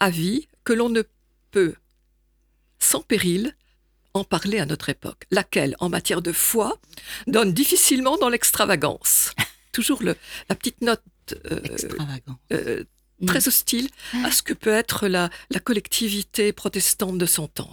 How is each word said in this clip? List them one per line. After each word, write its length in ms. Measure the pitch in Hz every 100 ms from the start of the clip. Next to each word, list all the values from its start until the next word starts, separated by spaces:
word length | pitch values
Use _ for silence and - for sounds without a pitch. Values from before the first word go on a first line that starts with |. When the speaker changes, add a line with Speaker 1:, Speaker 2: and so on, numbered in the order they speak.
Speaker 1:
avis 480 | 196 165 170 254 - _
que 80 | -
l'on 160 | 226 240
ne 140 | 226 220 _ _ _ _
peut, 240 | 202 175 - _ _ _ _ _ _ _ _ _ _
sans 220 | - 285
péril, 520 | - 214 180 175 247 - _ _ _ _ _
en 100 | 196
parler 340 | 196 170 196 214
à 80 | 143
notre 220 | 156 -
époque, 340 | - - - -
laquelle, 460 | 196 185 190 139 131
en 80 | 180
matière 320 | 170 - 175
de 100 | 170
foi, 460 | 165 - 233 214 440 _ - - - -
donne 260 | 220 202
difficilement 640 | 175 294 370 - 262 262 294
dans 100 | 247
l'extravagance. 1040 | 240 - - 208 175 139 - - - - - -
<laughs> 200 | - _
Toujours 300 | - 233 269
le, 140 | 180 - - - -
la 40 |
petite 280 | - 247 -
note, 200 | 233 220 _ _ - - -
euh, 100 | -
Speaker 2:
Extravagance. 760 | - 57 - - 143 135 - 127 _
Speaker 1:
euh, 320 | - 117 113 - _ _ _
Speaker 2:
Mm. 60 | 180
Speaker 1:
très 200 | 180 269
hostile 420 | - - 233 262 - - 240
à 80 | 247
ce 100 | -
que 100 | -
peut 200 | - 220
être 340 | 214 233 - 202
la, 240 | 180 175 - -
la 100 | 190
collectivité 920 | - 208 - - 226 202 - - 208
protestante 680 | - 202 190 - - 190 185
de 80 | 175
son 200 | - 151
temps, 240 | - -